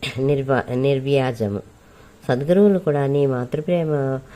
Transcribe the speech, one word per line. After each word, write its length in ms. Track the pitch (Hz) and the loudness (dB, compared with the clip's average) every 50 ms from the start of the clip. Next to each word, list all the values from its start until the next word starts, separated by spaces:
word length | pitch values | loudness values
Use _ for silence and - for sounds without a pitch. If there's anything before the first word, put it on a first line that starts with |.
| - - - 127 | -12 -10 -6 -2
నిర్వా-, 560 | 135 139 147 139 135 131 131 120 - - 123 | 0 0 0 0 0 0 0 -2 -2 -2 -4
నిర్వ్యాజము. 840 | 127 131 139 139 135 131 139 143 135 131 131 117 113 110 101 101 101 - - - - - - - - - - - - - - | 0 0 0 0 0 0 0 0 0 0 0 -2 -2 -2 -2 -2 -6 -8 -12 -20 -20 -20 -20 -20 -20 -20 -20 -20 -12 -4 -2
సద్గురువులు 500 | 127 123 139 156 180 196 208 208 196 180 | -2 -2 0 2 4 6 6 6 4 2
కూడా 280 | 185 156 143 143 139 | 0 0 0 0 0
నీ 200 | 139 139 143 143 | 0 2 2 2
మాతృప్రేమ 640 | 135 131 123 123 123 - 151 156 - 180 170 165 156 151 143 135 135 131 131 - - - | 2 0 -2 -4 -4 -6 -6 -2 -2 -2 0 0 0 -2 -2 -2 -2 -4 -6 -8 -12 -20